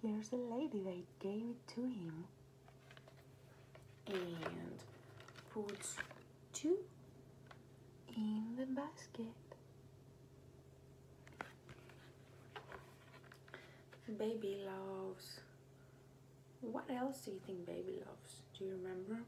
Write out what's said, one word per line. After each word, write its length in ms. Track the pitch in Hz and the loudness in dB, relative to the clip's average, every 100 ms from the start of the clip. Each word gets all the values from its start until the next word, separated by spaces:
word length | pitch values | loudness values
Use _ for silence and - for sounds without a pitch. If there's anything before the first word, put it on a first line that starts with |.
| 226 | 6
Here's 220 | 214 214 | 4 6
the 80 | 247 | 4
lady 420 | 240 233 302 214 | 6 6 6 6
that 340 | 190 180 175 - | 4 2 -2 0
gave 240 | 196 208 | 4 4
it 260 | 233 240 - | 4 0 -2
to 60 | - | 2
him 440 | 254 233 165 160 180 - - - - - - - - - - - - - - - - - - | 4 4 2 0 -4 -8 -16 -16 -16 -16 -14 -14 -12 -14 -14 -14 -14 -16 -14 -14 -14 -10 2
and 720 | 196 180 170 160 170 170 - - - - - - - - | 4 4 2 2 2 -2 -4 -8 -12 -12 -12 -12 -12 -4
puts 440 | 220 202 208 - - - - - - - | 0 2 2 0 0 -2 -2 -12 -16 -6
two 240 | - 302 381 381 - - - - - - - - - - - - - | 4 8 8 8 -8 -12 -12 -14 -14 -12 -14 -14 -14 -14 -14 -4 4
in 380 | 214 214 220 240 | 6 6 6 4
the 100 | 262 | 4
basket. 600 | 262 285 - - - 226 - - - - - - - - - - - - - - - - - - - - - - - - - - - - - - - - - - - - - - - - - - - - - - - - 214 | 4 4 -2 -8 -2 -2 -2 -10 -12 -12 -14 -14 -14 -14 -14 -14 -14 -14 -14 -14 -14 -14 -14 -14 -14 -12 -6 -6 -6 -12 -12 -12 -12 -14 -14 -14 -14 -10 -10 -8 -10 -10 -14 -14 -14 -14 -14 -12 -12 -12 -14 -14 -10 -2 6
Baby 420 | 214 226 202 196 | 8 8 6 4
loves, 760 | 196 190 190 190 190 185 - - - - - - - - - - - - - - | 2 2 2 2 2 0 -4 -8 -10 -16 -16 -16 -16 -16 -16 -16 -16 -16 -16 -4
what 240 | 240 240 - | 0 0 4
else 340 | 254 262 269 | 6 6 4
do 80 | - | 0
you 80 | 190 | -2
think 220 | - 185 170 | 0 -2 0
Baby 320 | 175 185 190 - | 0 2 0 -2
loves? 360 | - - - - - | -8 -10 -12 -12 -2
Do 80 | |
you 140 | 190 190 | 0 2
remember? 440 | 185 185 190 226 | 0 0 2 0